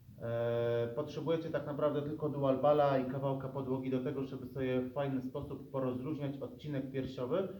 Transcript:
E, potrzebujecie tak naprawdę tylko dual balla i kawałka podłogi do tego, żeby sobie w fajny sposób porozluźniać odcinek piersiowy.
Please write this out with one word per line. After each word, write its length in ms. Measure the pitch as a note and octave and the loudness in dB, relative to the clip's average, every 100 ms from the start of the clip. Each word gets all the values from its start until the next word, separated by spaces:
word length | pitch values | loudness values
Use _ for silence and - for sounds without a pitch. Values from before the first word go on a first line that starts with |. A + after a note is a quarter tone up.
| - - | -20 -8
E, 680 | A#2 A#2 A#2 A#2 A#2 A#2 A#2+ | -2 0 2 2 4 2 2
potrzebujecie 560 | D3 D3 - C3+ E3 D#3+ | -2 -4 -4 0 0 0
tak 160 | D3 D3+ | -2 -2
naprawdę 360 | C#3 D3+ C#3+ | 0 2 2
tylko 260 | C#3+ D#3 D3+ | -2 -2 -2
dual 300 | C#3+ C3+ B2+ | 2 2 4
balla 400 | D3 D3 C#3+ C3+ | 6 8 6 4
i 120 | B2+ | 2
kawałka 380 | C#3 C3+ C3+ C3 | 0 0 -2 -2
podłogi 420 | C#3 B2+ C3 C3 | -4 0 0 0
do 100 | B2+ | 0
tego, 240 | C#3 C3+ | 0 -2
żeby 220 | C3 C3 B2+ | -4 -6 -6
sobie 340 | C3+ C3 B2+ | -2 2 2
w 120 | B2+ | 0
fajny 300 | C#3+ C#3 C3 | -2 0 0
sposób 480 | B2+ C#3+ C#3+ C3+ - | -2 -6 -6 -8 -4
porozluźniać 680 | C3+ B2+ B2 C#3 D#3 C#3 - | -2 0 0 -4 -2 -4 -4
odcinek 520 | - - D3+ C3+ B2+ | -8 -8 -4 -4 -2
piersiowy. 560 | C#3 B2 - B2 F3 F#3+ - | -4 -4 -4 0 0 0 -6